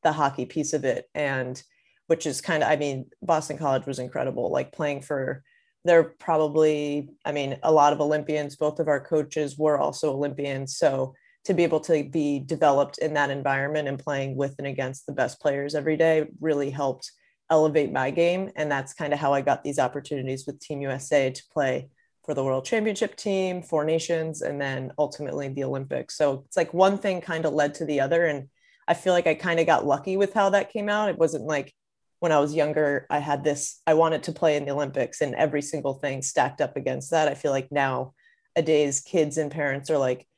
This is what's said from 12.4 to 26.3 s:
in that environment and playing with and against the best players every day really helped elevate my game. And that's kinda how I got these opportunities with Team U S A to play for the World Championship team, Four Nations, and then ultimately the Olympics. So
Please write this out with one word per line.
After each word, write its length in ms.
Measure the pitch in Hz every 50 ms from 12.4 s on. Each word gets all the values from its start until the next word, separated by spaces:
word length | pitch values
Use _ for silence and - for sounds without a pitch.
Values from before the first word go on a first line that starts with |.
| 135 135 165 147 156 147 139 139 143 139 - -
in 160 | - 156 151
that 160 | 147 143 139
environment 580 | 139 139 131 139 135 135 139 143 151 151 147 139
and 120 | 135 131
playing 360 | - 151 143 139 135 135 135
with 200 | 131 139 139 139 -
and 100 | 143 139
against 380 | 139 135 135 131 135 - -
the 80 | - 139
best 260 | 135 127 127 - _
players 360 | - 151 139 139 139 143 151
every 220 | 151 139 160 156 147
day 300 | 160 165 160 156 151 - - -
really 300 | 147 160 151 143 143 139
helped 400 | 135 139 143 139 131 - - - _ _ _ _ _ _ _ _
elevate 400 | 160 156 156 156 147 151 147 -
my 200 | - 131 131 139
game. 400 | 139 165 170 170 175 185 190 - -
And 160 | - 156 151
that's 220 | 143 135 135 139 -
kinda 220 | - 160 143 143
how 180 | 143 151 139 143
I 80 | 139
got 220 | 135 143 135 - -
these 160 | 147 139 147
opportunities 680 | 135 123 - 143 139 - 151 139 131 131 135 131 135
with 140 | - 139 -
Team 220 | - - 151 139
U 80 | 143 135
S 220 | 131 131 135 -
A 200 | 160 143 135 131
to 120 | 131 - - _
play 380 | _ 156 143 135 127 139 135 - _ _ _ _ _ _ _
for 80 | - 151
the 100 | 131 135
World 220 | 135 131 131 131
Championship 500 | - 233 226 214 220 202 - 226 196 -
team, 480 | - - 220 196 190 190 185 180 180 170
Four 220 | - - 156 147
Nations, 560 | 156 160 165 160 - 170 165 160 160 156 -
and 180 | - - 147 143
then 320 | 143 135 135 131 131 131 - -
ultimately 500 | 151 143 143 - 151 147 151 147 143 139
the 160 | 135 139 135
Olympics. 540 | 135 135 135 135 139 139 131 131 - - -
So 260 | 156 143